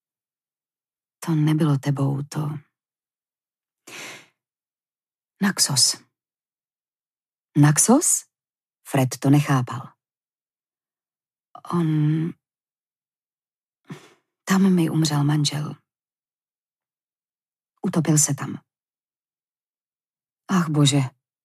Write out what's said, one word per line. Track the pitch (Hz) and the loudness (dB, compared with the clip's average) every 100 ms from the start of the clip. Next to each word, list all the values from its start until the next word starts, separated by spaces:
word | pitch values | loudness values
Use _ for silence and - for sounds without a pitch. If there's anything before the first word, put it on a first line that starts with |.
| _ _ _ _ _ _ _ _ _ _ _ - | _ _ _ _ _ _ _ _ _ _ _ -12
„To | - 160 | -4 0
nebylo | 151 156 160 139 | 2 2 2 0
tebou, | 143 139 135 139 143 | -2 -2 -2 -4 -8
to... | 151 151 151 - _ _ _ _ _ _ _ _ _ _ _ - - - - - _ _ _ _ _ _ _ _ _ _ - | -8 -8 -8 -14 _ _ _ _ _ _ _ _ _ _ _ -20 -18 -18 -18 -20 _ _ _ _ _ _ _ _ _ _ -4
Naxos.“ | 196 - - 135 - - _ _ _ _ _ _ _ _ _ _ _ _ _ _ _ - | -4 0 -2 0 0 -2 _ _ _ _ _ _ _ _ _ _ _ _ _ _ _ 4
„Naxos?“ | 147 151 - 262 - - - _ _ _ _ _ - | 4 4 4 4 4 -2 -6 _ _ _ _ _ -4
Fred | 131 131 - | -2 -2 0
to | 139 | 2
nechápal. | 143 147 135 123 123 - _ _ _ _ _ _ _ _ _ _ _ _ _ _ _ _ - - | 4 4 0 -2 -10 -14 _ _ _ _ _ _ _ _ _ _ _ _ _ _ _ _ -20 -6
„On... | 175 165 156 151 160 165 - _ _ _ _ _ _ _ _ _ _ _ _ _ _ - - - _ _ _ | -2 0 2 2 0 -4 -8 _ _ _ _ _ _ _ _ _ _ _ _ _ _ -20 -20 -20 _ _ _
Tam | - 190 196 180 | -2 2 4 2
mi | 160 | 2
umřel | 156 160 147 | 0 0 0
manžel. | 143 151 143 147 151 143 _ _ _ _ _ _ _ _ _ _ _ _ _ _ _ _ _ _ _ _ | 0 0 -2 -4 -10 -14 _ _ _ _ _ _ _ _ _ _ _ _ _ _ _ _ _ _ _ _
Utopil | 202 180 151 151 | -4 -2 0 2
se | - 143 | 0 -2
tam.“ | - - _ _ _ _ _ _ _ _ _ _ _ _ _ _ _ _ _ _ - | -8 -12 _ _ _ _ _ _ _ _ _ _ _ _ _ _ _ _ _ _ -4
„Ach | 190 160 | -2 0
bože.“ | 147 143 143 127 _ _ _ | 2 2 2 -2 _ _ _